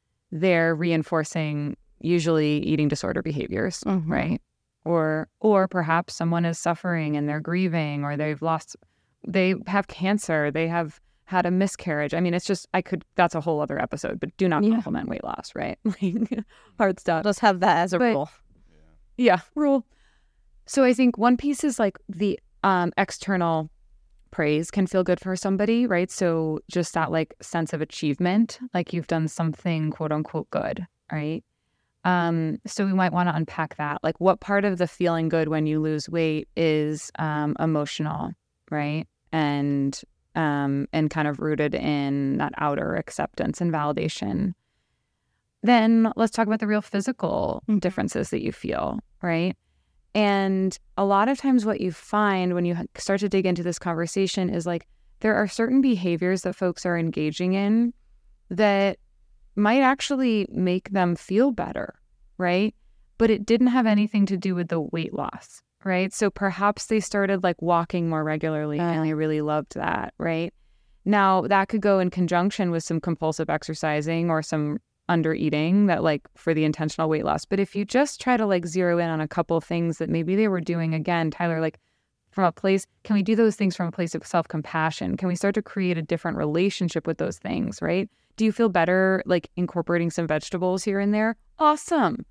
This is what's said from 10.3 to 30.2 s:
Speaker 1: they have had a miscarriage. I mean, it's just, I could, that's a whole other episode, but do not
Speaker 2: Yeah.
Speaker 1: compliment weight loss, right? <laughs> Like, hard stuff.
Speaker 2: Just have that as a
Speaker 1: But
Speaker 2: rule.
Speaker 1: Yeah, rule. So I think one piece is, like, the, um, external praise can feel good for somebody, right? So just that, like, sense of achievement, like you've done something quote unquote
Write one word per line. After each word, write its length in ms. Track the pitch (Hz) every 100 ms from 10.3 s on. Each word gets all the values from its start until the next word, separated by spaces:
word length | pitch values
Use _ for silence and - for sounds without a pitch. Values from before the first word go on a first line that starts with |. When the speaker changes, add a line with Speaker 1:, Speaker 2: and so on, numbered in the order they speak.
| 156 147
Speaker 1:
they 160 | 151 165
have 320 | 170 156 - _ _ -
had 200 | 185 175
a 60 |
miscarriage. 640 | 185 196 - 180 147 147
I 60 | 165
mean, 140 | 175
it's 120 | 175 -
just, 220 | 190 -
I 80 | 185
could, 240 | - 185 - -
that's 180 | 175
a 60 | 165
whole 200 | 160 151
other 180 | 147 139
episode, 380 | - 143 - -
but 160 | - -
do 100 | 185
not 140 | 151
Speaker 2:
Yeah. 80 | 208
Speaker 1:
compliment 360 | 226 - - -
weight 160 | -
loss, 300 | - - - -
right? 240 | - -
<laughs> 40 | 220
Like, 580 | 185 190 196 208 208 - _ _ -
hard 220 | 202 -
stuff. 240 | - 165
Speaker 2:
Just 160 | 208 196
have 220 | 220 180
that 160 | 185 165
as 160 | 180
a 60 | 180
Speaker 1:
But 140 | 247
Speaker 2:
rule. 160 | 170 151 _ _ _ _ _ _ _ _ -
Speaker 1:
Yeah, 220 | 240 180 - 294
rule. 300 | 294 277 - _ _ _ _ _ _ _ -
So 180 | -
I 100 | 254
think 240 | 247 247 208
one 200 | 240 247
piece 260 | 285 269
is, 160 | 302 240
like, 180 | 208 - -
the, 280 | 175 202 - _ _
um, 280 | 202 185 175 -
external 720 | 196 - - 185 170 160 156 _ _ _ _ _ _
praise 380 | - 151 151 165
can 140 | 202 185
feel 160 | 190
good 160 | 185 175
for 160 | 185 185
somebody, 480 | 196 190 214 233 247
right? 240 | 175 185
So 480 | - 180 165 160 156 -
just 240 | 175 165 165
that, 160 | 160
like, 220 | 160 156 -
sense 300 | - 170 160
of 100 | 151
achievement, 800 | 156 - 151 139 180 196 233 - 254
like 180 | 180 170
you've 160 | 170 -
done 200 | 165 160
something 640 | - 160 151 180 160 156
quote 200 | 151 156
unquote 380 | 151